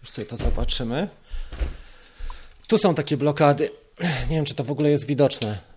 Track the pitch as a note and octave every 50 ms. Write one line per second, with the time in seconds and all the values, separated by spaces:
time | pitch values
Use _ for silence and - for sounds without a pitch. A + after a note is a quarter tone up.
0 | - - - - G#2+ - A#2 G#2+ - - - - A#2+ - - - C3 A2+ A#2+ C#3+
1 | G3 G3 - _ _ _ - - - - - - - - - - - - - -
2 | - - _ - - - - - - - - - - - A3+ G#3 - F#3+ D#3+ D3+
3 | C#3+ - D#3 C3 C#3 D3 C#3+ D3 D#3 C#3+ C#3+ C#3+ D3+ - - - _ _ _ -
4 | F3 F3 D3 B2+ B2 B2 D#3+ D#3+ D3 - - - C3+ A2+ C#3+ B2+ D3+ D3 D3 C#3+
5 | A2 B2 C#3+ B2 C#3+ C3 - - A#2 G#2+ G#2+ F#2 - - -